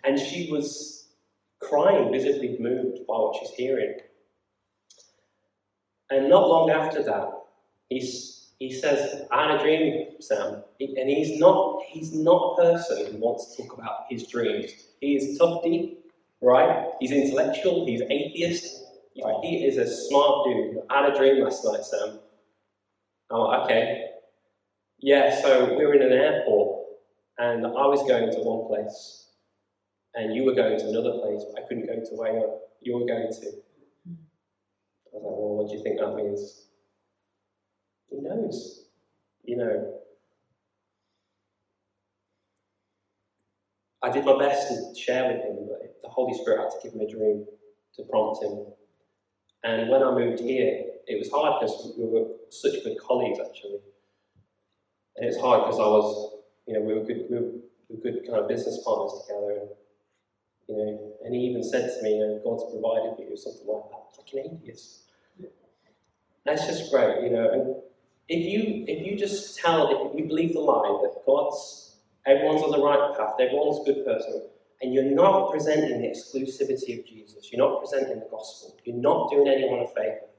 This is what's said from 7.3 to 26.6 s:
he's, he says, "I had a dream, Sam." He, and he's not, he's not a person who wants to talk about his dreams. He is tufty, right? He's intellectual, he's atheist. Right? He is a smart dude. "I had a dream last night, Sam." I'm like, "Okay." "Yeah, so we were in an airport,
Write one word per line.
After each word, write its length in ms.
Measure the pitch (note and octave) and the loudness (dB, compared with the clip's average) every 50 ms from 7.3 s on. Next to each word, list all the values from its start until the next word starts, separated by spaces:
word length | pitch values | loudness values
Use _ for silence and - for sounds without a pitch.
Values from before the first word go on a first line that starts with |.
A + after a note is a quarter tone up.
| - - - - _ _ _ _ _ _ _ _ | -10 -12 -16 -18 _ _ _ _ _ _ _ _
he's, 600 | B2+ C3 B2+ - B2 - - - - - - _ _ _ | -6 -6 -4 -6 -8 -10 -12 -16 -18 -20 -20 _ _ _
he 140 | C3 B2+ | -10 -8
says, 520 | B2+ C3 D#3+ D3 C#3 C#3 - - - - - - | -6 -2 0 0 2 2 0 -2 -6 -8 -6 -2
"I 160 | B2 C#3 D#3 | 0 0 2
had 140 | D3+ D3 C3+ | 2 2 2
a 20 | |
dream, 580 | C#3+ D3+ D#3+ D#3+ D#3+ C#3+ - - - - - - | 4 4 4 4 2 0 0 -2 -6 -8 -12 -18
Sam." 440 | - - - - G2+ G#2 - - - - _ _ | -4 -2 -2 -2 -2 -4 -8 -10 -14 -20 _ _
He, 180 | C3+ C3+ - C3 | -8 -6 -4 -2
and 100 | C3 C#3 | 0 2
he's 300 | D3 D#3 D3+ - - D3+ | 2 2 0 0 2 8
not, 440 | E3 F#3 F#3 F#3 - - - - - | 8 8 8 8 4 2 0 -4 -8
he's 260 | - - D#3+ D#3+ D#3+ | -10 -10 -10 -10 -6
not 460 | D#3+ D#3 D#3 E3+ F3 F3+ F3+ F3+ - - | -4 2 6 6 6 6 4 2 4 6
a 40 | |
person 500 | E3+ E3+ E3+ E3+ - - - - - - | 6 6 6 4 0 -2 -4 -4 -4 -6
who 60 | A2 A2 | -4 -2
wants 360 | A2+ A#2+ - - - - - | -2 -2 -2 -2 -6 -12 -12
to 80 | - | -14
talk 160 | - - - - | -14 -12 -14 -12
about 280 | A#2 - B2 - - - | -10 -10 -8 -10 -10 -10
his 160 | B2 A2 - | -10 -10 -10
dreams. 460 | - - A#2+ A2+ G#2+ G#2 G2+ - - - - - _ _ _ | -6 -4 -2 -2 0 -2 -2 -6 -8 -12 -18 -20 _ _ _
He 160 | C#3 C#3+ C#3+ | -2 0 0
is 220 | C3+ C3+ C#3 - - | 2 0 -2 2 4
tufty, 600 | E3+ E3+ E3+ E3+ E3+ E3 E3 E3+ F3 - - - - - _ _ _ _ _ _ | 4 4 4 0 0 0 0 0 -2 -4 -8 -14 -20 -20 _ _ _ _ _ _
right? 480 | B2 B2 B2+ C3+ - - - - - - - - | 6 8 8 8 8 6 4 2 -2 -4 -6 -6
He's 140 | C3 B2 | -4 0
intellectual, 760 | C#3+ C#3 - - - D3+ - - - - - F3+ E3+ - - | 2 2 2 2 2 2 2 0 0 0 0 0 0 2 0
he's 160 | B2 A2+ A#2 | -2 -2 -2
atheist. 760 | - - C#3 C#3+ C#3+ - - D#3+ E3+ E3+ E3+ - - - - - - - - - _ _ _ B3+ | -2 -2 -2 -2 -2 -4 -4 -4 -2 -2 -2 -4 -6 -10 -14 -16 -20 -20 -20 -20 _ _ _ -6
Right? 140 | - F3 - - | -4 -2 -2 -2
He 240 | - E3+ E3+ - - | -2 -4 -2 0 0
is 100 | C3+ C3+ | 2 2
a 100 | C3 A#2 | 2 0
smart 600 | - A#2 - - - C#3 C#3+ D3 D3 - - - | 0 -2 -6 -4 2 4 4 6 6 4 4 2
dude. 360 | C3 A#2+ - - - A2 - - - | 0 0 0 -2 -4 -6 -8 -6 0
"I 140 | C#3 C#3 D3 | 0 2 4
had 80 | C#3+ | 4
a 40 | - | 4
dream 260 | - C3+ C3+ C3 C3+ | 6 6 6 6 4
last 220 | C3+ - - - - | 2 0 -2 -2 -2
night, 200 | A2 G2 - - | -2 -2 -2 -4
Sam." 360 | - - E2+ - - - - - _ _ _ _ _ _ _ _ _ _ _ _ _ _ _ _ _ _ _ _ _ | -6 -6 -4 -4 -6 -8 -12 -18 _ _ _ _ _ _ _ _ _ _ _ _ _ _ _ _ _ _ _ _ _
I'm 100 | A#2+ A2+ | 0 0
like, 240 | A2+ - B2 - - | 2 2 2 2 2
"Okay." 420 | - A2+ A2+ A2+ A2+ - - - - - - - _ _ _ _ _ _ _ _ _ _ _ _ _ _ _ | 4 4 4 4 2 -2 -4 -6 -10 -12 -16 -20 _ _ _ _ _ _ _ _ _ _ _ _ _ _ _
"Yeah, 420 | C#3 C#3 C#3+ C#3 C#3 C#3 C3+ C3 | 4 6 6 8 8 6 4 4
so 360 | - C#3 C3 B2+ B2 - - | 6 6 6 6 6 4 2
we 80 | - D3+ | 2 4
were 80 | C#3+ C#3+ | 6 6
in 80 | C3+ | 6
an 100 | B2+ B2+ | 8 8
airport, 760 | B2+ C3 D3 D#3 - - - A2+ G#2+ G2+ | 6 6 6 4 2 2 2 4 4 4